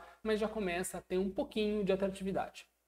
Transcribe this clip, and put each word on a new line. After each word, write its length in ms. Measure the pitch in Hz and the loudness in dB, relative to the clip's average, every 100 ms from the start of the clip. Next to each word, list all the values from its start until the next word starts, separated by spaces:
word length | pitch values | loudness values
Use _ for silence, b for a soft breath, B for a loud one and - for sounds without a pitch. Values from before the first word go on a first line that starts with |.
| B B | B B
mas 160 | 214 208 | 0 2
já 80 | 208 | 2
começa 500 | 220 185 175 185 180 | 0 0 0 -2 -6
a 40 | |
ter 160 | - 185 | -2 0
um 120 | 196 | 0
pouquinho 540 | 196 - 220 208 214 | 0 -2 2 2 2
de 80 | 190 | 2
atratividade. 760 | 190 196 190 190 151 - - - _ | 2 2 -2 -2 -2 -4 -8 -20 _